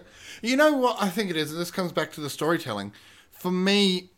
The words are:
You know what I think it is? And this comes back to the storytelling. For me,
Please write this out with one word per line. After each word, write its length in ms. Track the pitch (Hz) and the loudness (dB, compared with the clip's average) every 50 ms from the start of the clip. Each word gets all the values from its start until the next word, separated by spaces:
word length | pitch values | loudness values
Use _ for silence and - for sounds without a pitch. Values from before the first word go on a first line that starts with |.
| - - - - - - - - - | -6 -10 -20 -20 -20 -18 -16 -8 -2
You 140 | 226 262 262 | 0 4 6
know 160 | 302 311 302 | 6 4 4
what 240 | 269 254 247 226 - | 4 2 2 2 2
I 60 | 202 196 | -2 -2
think 200 | 170 226 220 190 | 0 -2 -2 -2
it 60 | 170 160 | 0 -2
is? 140 | 156 143 | -2 -2
And 80 | 156 170 | -4 -6
this 120 | 175 170 | -6 -6
comes 200 | - - 185 170 143 | -4 -4 -4 -2 -2
back 180 | 175 156 156 - | -2 -4 -4 -6
to 80 | - | -10
the 80 | 151 143 | -10 -8
storytelling. 640 | - - 151 151 170 165 - 131 110 101 98 101 101 - - - - - - _ | -6 -2 0 0 0 0 -2 -4 -6 -6 -6 -8 -10 -16 -20 -20 -20 -20 -20 _
For 200 | - - - 180 | -16 -8 -4 -2
me, 600 | 180 180 185 196 202 202 202 190 185 180 180 - _ | 0 0 2 2 4 4 4 4 2 0 -4 -8 _